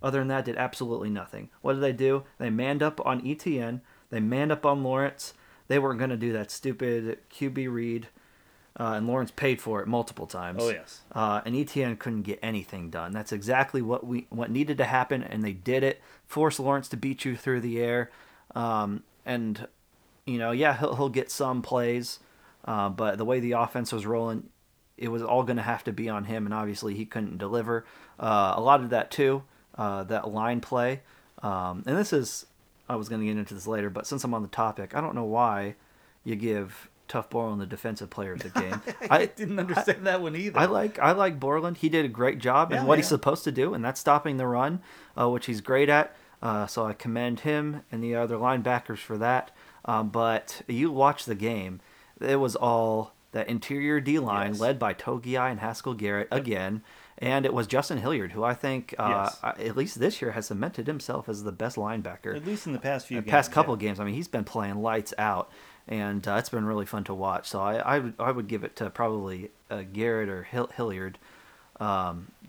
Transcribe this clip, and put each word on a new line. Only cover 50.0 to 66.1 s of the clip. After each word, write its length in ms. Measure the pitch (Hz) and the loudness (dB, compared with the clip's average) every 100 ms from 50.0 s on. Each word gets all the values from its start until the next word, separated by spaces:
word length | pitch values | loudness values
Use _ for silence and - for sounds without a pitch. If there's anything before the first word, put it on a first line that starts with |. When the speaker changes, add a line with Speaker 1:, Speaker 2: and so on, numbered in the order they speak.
| 110 | 2
Speaker 1:
but 540 | 113 113 110 - - - | 2 2 2 -2 -10 -4
you 240 | 120 160 | 0 2
watch 340 | 135 139 143 - | 6 4 4 -2
the 100 | 104 | -2
game, 460 | 110 113 92 92 - - - _ | -2 -2 -4 -10 -14 -20 -20 _
it 180 | 123 139 | 2 4
was 180 | 131 107 | 4 2
all 580 | 120 117 113 110 107 - _ | 4 4 4 2 -2 -10 _
that 160 | 117 107 | -6 -2
interior 520 | 117 - 139 143 147 | -4 -2 -2 2 2
D 180 | 135 156 | 4 2
line 320 | 123 101 101 | 2 2 0
Speaker 2:
Yes. 60 | 104 | 2
Speaker 1:
led 200 | 117 135 | 2 2
by 140 | 113 | 0
Togiai 580 | 92 - 123 120 127 127 | 0 -4 -4 -2 0 2
and 80 | 117 | 0
Haskell 340 | 110 113 - | -4 -4 -6
Garrett 360 | 117 104 101 104 | -2 0 0 0
Speaker 2:
Yep. 100 | 131 | 0
Speaker 1:
again, 420 | 127 101 95 107 - - - - | 0 -2 0 -4 -6 -20 -20 -6
and 260 | 123 139 131 | 0 2 2
it 80 | |
was 140 | 123 104 | 0 2
Justin 320 | 131 - 143 | 0 0 -2
Hilliard, 320 | 117 151 92 | 0 0 -2
who 120 | 101 | 0
I 120 | 113 120 | 0 0
think, 400 | 143 131 120 - | -2 -4 -4 -2
uh, 280 | 107 101 98 | 2 2 0
Speaker 2:
Yes. 140 | - | -2
Speaker 1:
I, 60 | - - | -4 -4
at 160 | 110 110 | -2 -2
least 220 | 170 117 | -2 0
this 200 | 143 214 | 0 0
year, 120 | 120 | -4
has 160 | 110 107 | -4 -4
cemented 400 | 101 147 - 120 | -4 -4 -4 -4
himself 420 | 151 - 131 117 | -4 -4 -6 -4
as 140 | 104 | -6
the 80 | 104 | -6
best 260 | 90 113 117 | -4 -4 -2
linebacker. 580 | 104 110 104 90 101 147 | -4 -4 -6 -8 -8 -6
Speaker 2:
At 100 | 160 | -4
least 200 | 208 175 | -6 -4
in 80 | |
the 60 | 131 | -4
past 260 | 135 135 - | -2 -4 -4
few 120 | 123 | -6
Speaker 1:
The 40 | |
Speaker 2:
games, 100 | 107 | 4
Speaker 1:
past 200 | 147 143 | 4 4
couple 240 | - 156 113 | 4 2 2
Speaker 2:
yeah. 60 | |
Speaker 1:
games, 180 | 104 98 | -2 -2
I 60 | 104 | -2
mean, 100 | 113 | -4
he's 120 | 175 | -4
been 160 | 127 | -4
playing 380 | 98 117 101 101 | -4 -4 -4 -2
lights 320 | 110 110 107 - | -2 -2 -4 -2
out, 320 | 107 95 - - - - - | 0 0 -4 -10 -20 -20 -8
and, 400 | 107 104 | -4 -2